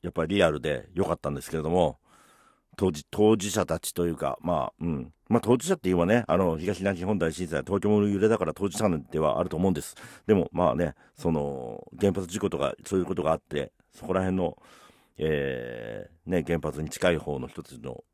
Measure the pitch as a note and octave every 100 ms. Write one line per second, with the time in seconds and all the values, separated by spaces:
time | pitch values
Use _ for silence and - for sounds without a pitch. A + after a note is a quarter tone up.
0 | F2+ - D#2+ G2+ F2 D2+ D2+ C#2 - E2+
1 | F#2 F2 D2 C#2+ - D#2+ D2+ F2 E2 -
2 | _ _ _ _ _ _ _ - F#2+ D2+
3 | - - G#2+ A2 G2 G2+ F2+ E2 - -
4 | F2 D#2 D2 - E2+ E2 B1+ _ F2 D2+
5 | C2 _ _ A#2 - B2 E3 F#3+ F#2 F2+
6 | E2+ A#2 A#2 F2+ F#2 D#2+ F2 F#2+ F#2+ F#2
7 | F#2 G#2 E2 E2 F2+ D2+ C2+ G2 G#2 G#2+
8 | G#2 G2+ G#2+ A2 E2 D#2 G2 D#2+ G#2+ E2
9 | - D#2 D#2 G#1+ F2+ G2+ F#2 F2+ - -
10 | - - - G#2 - - F2 C2 E2+ -
11 | _ _ F2 D#2+ C#2+ C2+ B1 A1 - -
12 | G2+ F#2+ F2+ F#2 G2+ D#2+ C#2 - - G2
13 | F2 F2+ D#2 D#2 _ D2 C#2 _ _ -
14 | - F#2 F#2 F#2+ F2 - - - - _
15 | _ _ D#2 D2+ C#2 B1+ B1 A#1 A1+ G#1+
16 | G1+ _ - F2+ D#2+ E2+ D2+ C#2+ D#2 -
17 | F#2 D#2+ C#2+ C#2+ B1 - - B1+ B1 A#1+
18 | -